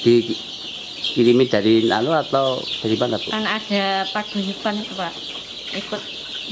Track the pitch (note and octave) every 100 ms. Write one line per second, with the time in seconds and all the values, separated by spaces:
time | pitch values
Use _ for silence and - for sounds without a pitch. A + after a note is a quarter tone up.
0 | A#2 A#2+ G#2+ - - - - - - -
1 | - - A#2 A#2+ B2+ G#2+ G#2 A2+ A2 G2
2 | B2 D#3+ C#3 C3+ C3+ B2+ - - A2 A2
3 | B2 A2 - G#3+ G#3+ G#3+ - G3+ G3 F#3+
4 | F#3+ G#3+ G#3 G#3 G3 G3 A3 G#3 A3 F#3+
5 | F3 - - - - - - F#3+ - G#2
6 | - - - - -